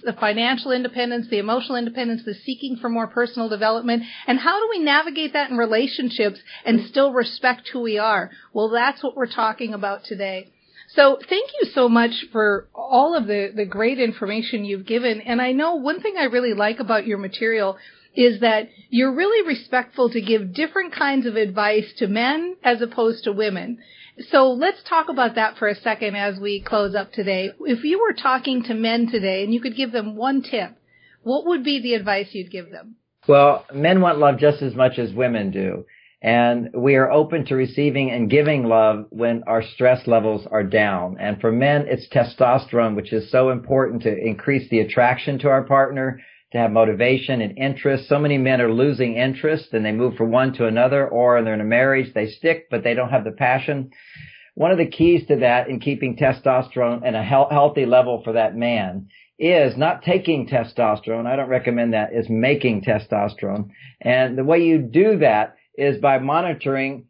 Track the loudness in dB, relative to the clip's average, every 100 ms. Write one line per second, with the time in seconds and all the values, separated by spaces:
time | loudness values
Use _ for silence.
0 | -8 -4 -2 0 -2 -2 -2 -4 -4 -4
1 | -4 -4 -4 -4 -2 -4 -4 -6 -6 -6
2 | -6 -6 -8 -12 -10 -10 -8 -8 -6 -4
3 | -4 -4 -4 -4 -6 -2 0 0 0 -2
4 | -4 -12 -2 0 0 0 -2 -2 2 2
5 | 0 -6 -4 -4 -4 -2 0 0 -2 -2
6 | -6 -2 -2 -2 -18 -10 0 0 0 0
7 | 2 2 -2 -2 -2 -2 -6 -8 -4 -2
8 | 0 0 -2 -12 -10 -4 -2 0 0 -2
9 | -8 -4 -6 -2 -2 -2 -8 -6 -8 -8
10 | -10 -8 -8 -8 -12 _ _ _ -8 4
11 | 4 4 -2 -4 -4 -4 -2 2 4 4
12 | 2 -2 -8 0 0 0 -4 -12 0 2
13 | 2 0 -2 -4 -4 -6 -6 -2 -2 0
14 | -2 -4 -6 -6 -6 -6 -6 -8 -4 -2
15 | -2 -4 -4 -2 0 0 0 -2 -2 -4
16 | -4 -2 -2 0 -2 0 -2 -2 -2 -2
17 | -2 -6 -6 -6 -2 0 -2 -4 -14 _
18 | _ 2 4 4 2 0 -2 _ -6 0
19 | 0 0 0 0 0 -4 -2 -4 -4 -2
20 | 0 0 0 -2 -2 -6 -4 -2 -6 -2
21 | -2 0 -2 -2 -2 0 0 0 -2 -4
22 | -2 0 0 -2 -4 -2 0 0 -2 0
23 | -2 0 -4 -2 -4 -4 -8 -12 -16 -20
24 | -20 -20 0 4 4 2 -2 -2 -2 -2
25 | -2 0 -2 0 -2 0 -4 -2 -4 -4
26 | -4 -4 -6 -4 -6 -6 -2 -2 0 -2
27 | -6 -6 -4 -2 -4 -8 -4 -2 0 0
28 | 0 0 0 0 -2 -4 -4 -2 -2 0
29 | 0 -2 -2 -2 -2 -2 -4 -6 -4 -4
30 | -6 -6 -2 -2 -2 -6 -6 _ _ _
31 | _ _ -4 -4 0 -2 -2 -4 -2 -4
32 | -2 -4 -4 -10 -12 -12 -14 -20 -20 -20
33 | _ _ 4 6 8 4 -4 -2 2 4
34 | 4 4 2 4 2 2 -4 0 0 0
35 | -6 -2 -2 0 -4 -4 -4 -6 -12 _
36 | _ _ 0 4 4 2 -4 -2 2 4
37 | 4 4 2 -2 -2 -2 -2 0 0 0
38 | -2 -2 2 4 4 2 4 4 4 2
39 | -4 -4 -2 -2 0 -2 -2 0 2 2
40 | 4 2 2 -2 -2 -2 0 2 2 0
41 | -4 -6 -6 -2 0 2 2 2 0 -4
42 | -2 0 0 2 4 4 2 0 0 0
43 | -4 -4 0 2 2 0 0 0 0 0
44 | -2 -2 -4 -4 -2 -2 0 0 2 2
45 | 2 2 -4 -2 2 2 4 4 4 0
46 | -4 -6 -14 _ _ 0 2 4 4 4
47 | 2 2 0 -2 -2 -4 -4 -2 -2 -2
48 | 0 0 2 2 2 4 2 4 2 2
49 | -2 0 -2 0 -2 -2 -2 -2 -2 0
50 | -2 0 0 2 2 0 0 2 2 2
51 | 0 2 4 4 2 -2 0 2 4 2
52 | 0 -2 -4 -2 0 0 -2 -4 -2 -2
53 | 0 -2 -2 -2 0 0 -2 -6 -6 _
54 | -20 -20 -20 -20 -18 -2 0 2 0 2
55 | 4 4 2 2 4 2 0 -4 -4 -4
56 | -4 0 0 2 2 0 0 -2 -2 0
57 | -2 -2 2 2 4 4 2 2 4 4
58 | 4 0 -2 0 0 0 -2 -2 -4 -8
59 | -14 _ _ -2 2 4 4 2 -2 -2
60 | -2 -2 0 -2 0 -2 -2 -2 0 0
61 | -2 -4 -2 -4 0 -2 0 -2 0 0
62 | -2 -4 -2 0 2 2 0 -2 0 -2
63 | 0 -2 -2 -4 -6 -6 -8 -12 -20 -8
64 | 0 2 0 0 2 2 4 2 2 4
65 | 4 4 4 4 0 -6 _ -4 -2 2
66 | 2 2 0 -2 -2 -4 -4 -2 -4 -8
67 | -16